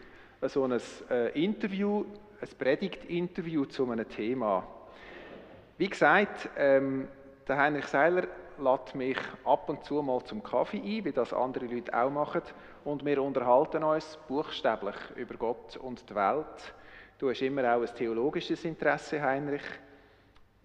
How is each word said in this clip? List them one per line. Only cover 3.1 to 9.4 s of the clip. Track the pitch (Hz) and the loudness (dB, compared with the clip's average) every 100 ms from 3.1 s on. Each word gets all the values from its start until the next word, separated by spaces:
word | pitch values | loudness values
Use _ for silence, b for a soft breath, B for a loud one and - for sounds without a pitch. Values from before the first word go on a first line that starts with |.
| 170 175 180 165 160 | -2 -2 -4 -2 0
zu | 135 - 127 | -2 0 0
einem | 113 107 | 0 -4
Thema. | - 107 127 110 95 - - - B B B B B B B B - | -4 -2 0 2 2 0 -14 -18 B B B B B B B B -4
Wie | 196 | -4
gesagt, | - 147 180 208 - - - | 4 6 8 4 -2 -8 0
ähm, | 143 135 135 135 - - - - - | 6 6 4 -2 -6 -12 -20 -20 -4
der | 139 | 2
Heinrich | 147 143 - | 2 2 0
Seiler | 139 156 180 180 - - - | 4 4 4 -2 -8 -16 -2
lädt | 131 135 - 143 | 2 2 0 -4
mich | 127 - - - | -2 -2 -4 -6